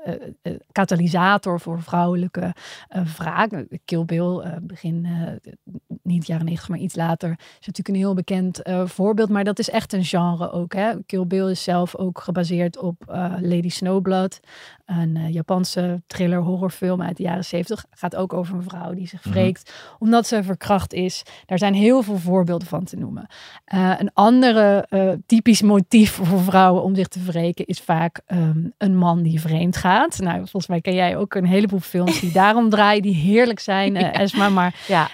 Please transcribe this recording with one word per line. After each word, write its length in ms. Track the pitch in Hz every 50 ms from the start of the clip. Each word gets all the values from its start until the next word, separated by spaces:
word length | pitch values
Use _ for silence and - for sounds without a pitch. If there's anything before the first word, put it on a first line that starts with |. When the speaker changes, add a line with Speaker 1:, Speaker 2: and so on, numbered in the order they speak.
| 208
Speaker 1:
eh, 100 | 185 170 - - - - _
eh, 180 | _ 175 - - _ _
katalysator 880 | _ 202 196 - 190 170 170 175 165 175 175 190 208 202 - 196 175 170
voor 220 | - 165 165 170
vrouwelijke, 720 | 165 - - 175 175 175 180 175 180 180 - 175 180 180 175 - - - - - -
eh, 140 | _ - 190 175 160 160
wraak. 480 | - 170 170 170 175 214 220 - 160 - - - 165 _
Kill 200 | - 180 165 170
Bill, 340 | 165 170 165 175 175 180 175
eh, 120 | - 175 160 170
begin, 440 | 175 175 185 - - 165 165 170 170
eh, 460 | 175 170 165 165 - - - _ - - _ _ - 185 - _ _ - - _
niet 240 | 180 175 175 156
jaren 180 | - 170 160 165
negentig, 240 | 165 170 165 - -
maar 100 | 175 175
iets 160 | 180 185 -
later, 340 | 170 165 165 165 - - 165 170 -
is 280 | - - - _ -
natuurlijk 200 | - 170 - -
een 80 | - 196
heel 180 | 190 190 202 196
bekend, 480 | 185 175 - 196 185 185 185 170 -
eh, 240 | - - 185 180 185
voorbeeld. 440 | 175 - - 190 208 220 208 226 196
Maar 140 | 208 202 196
dat 160 | 208 202 -
is 100 | 220 -
echt 240 | - 226 - - -
een 100 | 190 180
genre 460 | 151 - 175 175 175 175 165 175 -
ook, 220 | - 175 175 170 -
hè. 180 | 190 202 226 220 165 -
Kill 220 | - - 185 185
Bill 220 | 175 190 190 190 190
is 140 | 185 - -
zelf 320 | - 175 175 180 175 -
ook 260 | - 190 185 175 -
gebaseerd 560 | - - 170 185 175 165 185 170 175 175 -
op, 180 | 262 196 175 170 - -
eh, 260 | - - 175 180 175 180 175
Lady 280 | 180 175 175 175 175 180
Snowblood, 680 | - - 190 180 190 196 180 190 190 185 185 190 - - _ _ - - - - - _ _
een, 320 | - 180 165 170 160 160
eh, 120 | 160 160 160 165
Japanse 680 | 165 160 - 190 185 185 - - 190 180 180 175 175 -
thriller 320 | _ - - 180 175 180 180
horrorfilm 600 | 170 180 185 180 190 180 - - 185 180 185 180
uit 160 | 175 180 180
de 60 | - 190
jaren 220 | 170 170 185 180
zeventig. 400 | - - 175 175 - 220 - - _
Gaat 240 | _ - - 180 -
ook 180 | - 190 185 -
over 220 | 180 180 170 190
een 80 | 180 180
vrouw 300 | 185 185 170 175 175 180
die 140 | 190 185
zich 180 | 170 196 175 -
Speaker 2:
Mhm. 80 | 202 190
Speaker 1:
wreekt 400 | 190 185 185 180 - - - - - - - - _
omdat 280 | 220 220 233 233 226
ze 160 | - 240 214 190
verkracht 500 | 185 185 - - - 202 190 - - -
is. 300 | 175 180 180 - - - - - - _
Daar 120 | _ 185
zijn 160 | 170 208 202 196
heel 280 | 196 208 226 254 269 226
veel 140 | 202 208
voorbeelden 500 | 185 165 180 185 190 180 170 175 170 185
van 160 | - - 175 185
te 120 | - -
noemen. 300 | - - - - - - - - - - - - - _
Eh, 280 | _ - 185 185 185 185
een 120 | - 208 202 -
andere, 720 | - 202 226 247 254 262 247 220 220 208 202 202 196 - -
eh, 200 | - 190 190 190 175 - -
typisch 360 | - 226 226 - 240 214 -
motief 500 | 208 208 208 196 180 - - 226 214 196
voor 300 | - - 185 165 190 190
vrouwen 420 | 180 190 185 185 185 185 180 180 -
om 120 | 190 196
zich 120 | 190 180
te 160 | - - 180 180
wreken 420 | 185 165 170 170 175 175 - 185
is 140 | - 175 -
vaak, 420 | - - 170 160 165 170 - - _
ehm, 320 | - 185 175 165 160 156 160 170 - -
een 200 | _ 208 196 185
man 240 | 185 175 175 170 175
die 200 | 170 160 160 156
vreemd 360 | 160 160 160 160 175 180 185
gaat. 420 | - - 185 185 226 294 339 - -
Nou, 180 | 190 175 170
volgens 300 | 185 190 190 - 196 165
mij 140 | - 180 165
ken 120 | - 196 180
jij 240 | 185 180 175 185
ook 160 | - 208 - -
een 100 | 202 180
heleboel 340 | 175 185 202 214 196 202 190
films 400 | 165 - - 175 175 175 330 -
die 120 | - 175 160
Speaker 3:
<laughs> 40 | 190
Speaker 1:
daarom 280 | 190 208 220 233 233 220
draaien, 320 | 208 208 208 202 214 208
die 140 | 190 202 190
heerlijk 440 | 156 147 190 208 226 247 240 220 -
zijn, 360 | - - 190 190 196 196 196
eh, 60 | 180
Speaker 3:
Ja. 100 | 185 165 -
Speaker 1:
Esma. 360 | - 196 196 - 208 196 202
Maar, 260 | 196 185 180 180 - - -
Speaker 3:
Ja. 220 | - 196 165 151 -